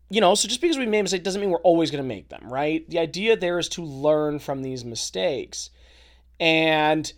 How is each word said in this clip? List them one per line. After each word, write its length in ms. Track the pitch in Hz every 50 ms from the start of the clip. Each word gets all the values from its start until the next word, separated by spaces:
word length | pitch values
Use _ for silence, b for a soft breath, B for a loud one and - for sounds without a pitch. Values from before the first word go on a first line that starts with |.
| _ _
you 100 | 190 220
know, 140 | 202 175 202
so 120 | 208 - 202
just 140 | 247 -
because 160 | - 339 320 269
we 80 | 254
made 140 | 220 208 214
a 40 | 202
mistake 200 | 180 196 180 160
doesn't 180 | 196 185 202
mean 80 | 202 196
we're 80 | 170 170
always 280 | - 185 170 165 165 143
gonna 140 | 143 139 135
make 260 | 127 110 92 - _
them, 140 | - - - 110
right? 400 | 123 135 147 151 160 165 160 -
The 120 | 156 165
idea 360 | 165 151 151 175 208 226 226
there 220 | 208 185 175 175 175
is 100 | 160 -
to 120 | - 180
learn 560 | 170 151 139 135 139 151 156 151 151 151 147 143
from 240 | - - 139 135
these 240 | 131 131 131 127 117
mistakes. 880 | 120 113 110 - - - 185 185 175 139 117 73 - - - - - b b b b b b b b b b b b _ _
And 720 | 170 165 160 160 160 160 156 156 151 151 156 156 151 - -